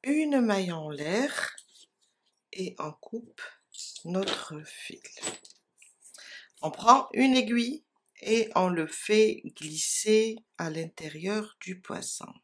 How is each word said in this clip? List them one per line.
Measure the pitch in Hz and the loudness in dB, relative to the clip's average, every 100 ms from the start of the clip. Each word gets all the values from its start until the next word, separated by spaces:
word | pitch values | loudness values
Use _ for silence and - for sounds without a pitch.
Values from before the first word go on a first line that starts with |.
Une | 262 302 302 277 | 2 2 4 4
maille | 233 196 185 | 4 2 0
en | 165 156 | -4 -6
l'air. | 147 147 202 277 - - - - - - _ _ _ _ _ _ | -6 -2 0 0 -2 -6 -10 -20 -20 -20 _ _ _ _ _ _
Et | - 185 185 | -8 -8 -6
on | 156 | -10
coupe | 156 - 233 240 - - - _ - - - | -10 -12 -12 -12 -16 -18 -18 _ -16 -16 -14
notre | 165 180 190 - - 151 | -4 -2 -2 -4 -8 -12
fil. | 156 - - - - - - - - - _ _ - _ - - - - - _ | -14 -16 -14 -14 -16 -10 -10 -10 -18 -20 _ _ -20 _ -20 -20 -20 -20 -20 _
On | 156 | -8
prend | - 220 262 262 | 0 8 8 6
une | - 262 254 | 2 4 4
aiguille | 220 240 233 311 _ _ _ _ | 2 0 0 -4 _ _ _ _
et | - 226 220 - | 0 2 2 2
on | 185 | 2
le | 170 160 | 2 -2
fait | - - 214 220 214 - - | -6 2 6 6 4 -10 -12
glisser | 151 156 - - 214 220 220 220 _ - | -10 -6 -2 -2 4 4 4 -2 _ -8
à | 165 | -6
l'intérieur | 156 165 - 156 151 180 214 214 _ | -4 -8 -10 -12 -6 -4 -4 -6 _
du | - 185 | -12 -12
poisson. | - - - - - - | -10 -10 -8 -10 -12 -20